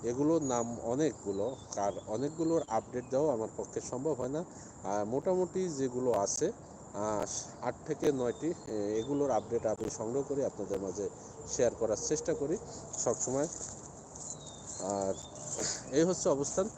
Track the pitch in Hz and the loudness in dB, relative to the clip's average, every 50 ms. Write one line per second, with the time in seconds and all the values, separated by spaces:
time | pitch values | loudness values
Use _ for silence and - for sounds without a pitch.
0 | - 117 120 127 143 151 165 165 151 131 123 120 117 117 117 110 - 113 123 135 | 0 0 2 4 4 6 6 4 4 4 2 2 2 0 -2 -4 0 0 2 4
1 | 160 147 110 - - 98 98 98 101 120 135 - - - - 104 101 101 92 90 | 2 2 0 -2 -4 -4 0 0 0 -2 -2 -6 -10 -8 -2 0 0 0 0 -2
2 | - - 107 110 131 147 156 160 165 160 165 165 135 - 113 117 - - 123 123 | -4 -4 -2 -2 -2 -2 -2 0 0 2 2 2 2 2 0 0 0 0 -6 -6
3 | 123 120 127 131 151 156 135 110 110 101 - - 104 - - 113 - - - 123 | -4 0 2 4 4 4 2 2 0 -2 -2 -6 -6 -4 -4 -6 -4 -4 -6 -2
4 | 135 160 147 117 - 127 139 156 180 - - - - - - - - 95 101 104 | 0 -2 0 0 -2 -2 -2 -2 -4 -6 -10 -16 -16 -16 -16 -10 -4 0 0 0
5 | 104 104 117 139 143 190 185 185 185 175 180 185 185 180 156 135 135 131 123 123 | 2 2 0 0 2 2 4 4 2 2 2 0 0 0 0 0 0 0 0 2
6 | 127 127 113 101 101 98 - - 151 180 240 - - - - - - - - 98 | 2 4 4 4 4 2 2 2 0 0 0 -4 -12 -16 -16 -16 -16 -10 -6 -2
7 | 104 107 107 101 120 - - - - - - - - 123 123 - - - 151 - | 0 0 2 0 0 -2 -2 -6 -6 -8 -10 -4 -2 -2 -2 -2 -4 -6 -4 2
8 | - 156 143 131 123 120 110 - 143 156 175 - - - 113 107 101 101 107 110 | 4 4 4 6 4 2 2 2 0 -2 -2 -2 -4 -4 -2 0 0 2 2 2
9 | 113 135 147 143 143 139 123 107 101 104 117 117 - 113 107 - 113 104 - - | 2 2 2 2 4 4 4 2 2 2 0 2 2 2 2 2 0 -4 -2 -2
10 | 113 110 120 139 139 - 139 139 131 104 - - 101 95 98 95 98 95 90 101 | -4 0 0 0 0 0 0 0 0 0 0 -2 -4 -2 -2 -2 0 -2 -2 -2
11 | 101 90 - - - - - - - - - - 127 117 - - 113 107 107 104 | -2 -2 -4 -6 -14 -14 -12 -12 -8 -6 2 4 4 4 6 4 2 2 2 2
12 | - - 151 151 - - 156 - 143 123 120 120 - - - - - - - - | 2 0 0 0 2 0 0 0 2 0 0 -2 -2 -8 -12 -12 -12 -10 -6 0
13 | - 131 117 - - - 127 135 147 170 - - - - - - - - - - | 2 2 2 2 0 0 2 2 2 0 -2 -6 -10 -10 -10 -12 -14 -14 -14 -16
14 | - - - - - - - - - - - - - - - - 95 92 101 98 | -16 -14 -14 -12 -10 -10 -10 -10 -10 -14 -14 -14 -12 -12 -8 -6 -2 0 0 2
15 | 98 95 98 101 - - - - - - - - - - - - - - 127 143 | 2 0 0 -2 -6 -12 -12 -12 -8 -8 -4 -4 -2 -4 -4 -6 -6 0 4 4
16 | 165 180 185 180 - 190 147 135 143 139 - - 190 220 - | 6 6 4 2 4 2 4 4 2 0 2 0 0 0 -2